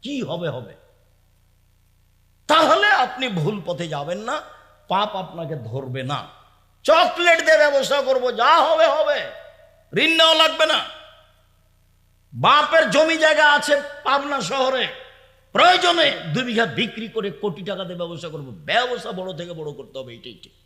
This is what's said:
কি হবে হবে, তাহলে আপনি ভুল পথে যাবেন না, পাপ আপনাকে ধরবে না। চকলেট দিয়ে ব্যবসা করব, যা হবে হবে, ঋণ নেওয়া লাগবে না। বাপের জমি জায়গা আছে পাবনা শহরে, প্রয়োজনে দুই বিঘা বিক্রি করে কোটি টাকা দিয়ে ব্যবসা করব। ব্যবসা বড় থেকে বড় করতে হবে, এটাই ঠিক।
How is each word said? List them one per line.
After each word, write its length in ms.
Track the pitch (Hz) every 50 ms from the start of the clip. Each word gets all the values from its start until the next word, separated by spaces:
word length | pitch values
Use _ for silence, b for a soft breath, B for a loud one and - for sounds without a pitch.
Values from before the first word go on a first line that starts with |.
কি 200 | _ 240 294 269
হবে 280 | 220 151 156 175 175 160
হবে, 340 | 143 131 117 101 - _ _ _ _ _ _ _ _ _ _ _ _ _ _ _ _ _ _ _ _ _ _ _ _ _ _ _ _ _ _ _ _ _ _ -
তাহলে 400 | 294 320 320 269 311 381 403 415
আপনি 400 | 403 359 254 247 - 254 262 254
ভুল 340 | 202 175 151 170 214 202 160
পথে 220 | - - 147 170 165
যাবেন 300 | 151 143 143 151 175 202
না, 240 | 214 233 277 302 - - - - _ _ _ _ _ _
পাপ 280 | 190 190 208 214 208
আপনাকে 400 | 196 185 156 - 170 165 147 160
ধরবে 480 | 147 113 110 110 135 139 131 123 135 131
না। 240 | 127 143 127 104 - - _ _ _ _ _ _ _ _ _ _
চকলেট 600 | - 311 330 359 - - - 349 349 330 330 320
দিয়ে 120 | 311 320 302
ব্যবসা 440 | 302 294 285 277 262 - 262 285
করব, 300 | 262 247 262 262 247 247
যা 320 | 226 202 233 269 311 339 285
হবে 220 | 302 330 320 320
হবে, 460 | 320 277 302 320 294 294 247 170 143 - - - - - _ - _ _ _ _ _ - 175
ঋণ 160 | 277 320 330 320
নেওয়া 160 | 330 320 320
লাগবে 320 | 311 320 320 320 320 311
না। 200 | 311 302 226 - - - - - - - _ _ _ _ _ _ _ _ _ _ _ _ _ _ _ _ _ _ _ _ _ _ _ -
বাপের 560 | 117 127 202 262 294 302 302 302 330 320 247
জমি 280 | 180 277 311 320 330 320
জায়গা 340 | 320 311 311 302 302 294 294
আছে 280 | 294 294 294 294 285 285 - - - -
পাবনা 380 | - 269 277 285 285 285 269
শহরে, 460 | 220 160 233 269 254 262 269 254 220 165 - - - - - _ _ _ _ _ _ _
প্রয়োজনে 600 | _ 208 294 349 359 359 349 349 339 339 320 285 - - - 170 147
দুই 100 | 202 262
বিঘা 220 | 247 233 220 233
বিক্রি 420 | 190 143 - 240 226 - - 220 220
করে 240 | - 220 202 202
কোটি 320 | - - - 208 175 202 190
টাকা 200 | 185 196 180 190
দিয়ে 140 | 175 180 175
ব্যবসা 320 | 175 170 175 165 - 170
করব। 140 | 151 156 143
ব্যবসা 680 | 131 110 90 147 - 160 226 254 247 247 226 - 220
বড় 260 | 220 180 185 185 185 147
থেকে 160 | 175 175 175
বড় 200 | 160 156 147 143
করতে 260 | 139 131 110 _ 131
হবে, 160 | 110 117 117
এটাই 240 | 117 - 123 110 - -
ঠিক। 100 | - _ _ _